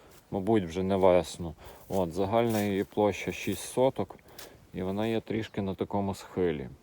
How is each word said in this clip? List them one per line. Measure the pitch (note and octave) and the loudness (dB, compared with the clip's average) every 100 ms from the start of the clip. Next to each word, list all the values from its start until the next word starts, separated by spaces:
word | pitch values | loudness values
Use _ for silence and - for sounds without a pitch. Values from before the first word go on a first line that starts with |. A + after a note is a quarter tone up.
| - - - | -20 -20 -8
мабуть, | G2+ F#2+ A2+ | -4 2 2
вже | E2+ F2 | 2 -2
на | F#2+ G2 | 0 4
весну. | F#2 F2+ E2 - E2 - - - - | 6 6 4 -6 -10 -10 -16 -18 -4
От, | F#2+ F2 | 0 0
загальна | E2+ F#2+ A#2 A#2 G#2+ | 0 0 2 2 2
її | G#2 F#2+ | 0 0
площа | G2 - G#2 G2 - | 0 2 2 2 -6
шість | - - F#2 - | -6 -4 -6 -4
соток, | B2 C3 - F#2+ - - - - - - | 2 2 2 -6 -10 -20 -18 -18 -20 -12
і | F2 | -6
вона | F#2 G2+ A2+ | -4 -2 0
є | A2 | -2
трішки | - G#2+ A2 - | -2 -4 -4 -4
на | F#2+ | -4
такому | F#2 F#2+ G2+ G2 | -4 -2 -2 -2
схилі. | F#2 - F#2+ F2+ D2 B1+ - | -4 -6 0 0 0 -6 -14